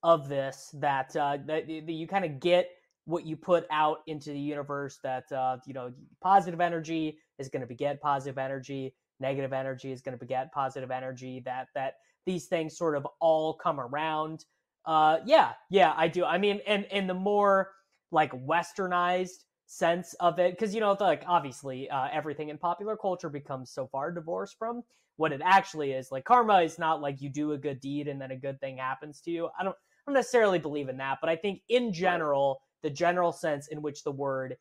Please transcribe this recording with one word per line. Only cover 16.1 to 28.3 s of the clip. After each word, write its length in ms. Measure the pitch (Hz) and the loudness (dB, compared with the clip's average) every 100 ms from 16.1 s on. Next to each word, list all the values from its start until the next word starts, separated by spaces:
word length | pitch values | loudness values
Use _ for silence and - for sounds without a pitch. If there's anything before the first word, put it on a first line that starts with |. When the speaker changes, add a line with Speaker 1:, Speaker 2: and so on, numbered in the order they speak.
| 170 | 2
Speaker 1:
I 140 | 165 170 | 0 2
mean, 240 | 202 202 202 | 2 0 0
and, 200 | 208 202 | -2 0
and 240 | 196 190 | -2 -2
the 40 | |
more, 600 | 185 190 208 202 196 190 - _ _ _ | -2 0 4 6 6 2 -6 _ _ _
like, 200 | 160 151 | 2 2
westernized 1120 | 131 131 165 170 - 185 180 175 180 185 - _ _ _ | -2 -2 0 -2 -4 -2 0 2 0 -2 -8 _ _ _
sense 480 | - 170 175 180 - | -2 0 2 -2 0
of 240 | 175 165 | 0 4
it, 180 | 180 175 | 2 2
'cause, 160 | 220 208 | -4 0
you 40 | |
know, 140 | 208 196 | 0 2
like, 240 | 202 151 - | 2 2 2
obviously, 640 | 175 147 123 139 131 139 | 0 0 -10 -10 -8 -6
uh, 180 | 139 131 | -4 -2
everything 380 | 151 151 147 151 | -4 -4 -6 -8
in 80 | 151 | -4
popular 380 | 175 170 208 214 | -4 -4 -4 -4
culture 340 | 202 180 170 | -4 -4 -6
becomes 420 | 143 139 135 127 | -10 -8 -10 -10
so 160 | - 127 | -8 -8
far 240 | 135 147 | -6 -6
divorced 460 | 175 160 180 196 - | -8 -6 -6 -6 -8
from 260 | 226 240 - _ _ _ | -8 -8 -12 _ _ _
what 160 | 156 | -2
it 100 | 139 | 0
actually 500 | 165 196 190 156 143 | 6 6 6 -4 -2
is. 180 | 131 127 | -2 -4
Like, 140 | 135 - | -8 4
karma 360 | 247 220 202 | 6 8 6
is 160 | 165 165 | 6 2
not, 240 | 165 160 | 0 0
like, 200 | 147 139 | -2 -4
you 80 | 139 | -6
do 240 | 135 151 | -4 -2
a 40 | 147 | -2
good 220 | 143 135 | -4 -6
deed 280 | 135 143 147 | -6 -4 -4
and 140 | 139 | -6
then 100 | 131 | -8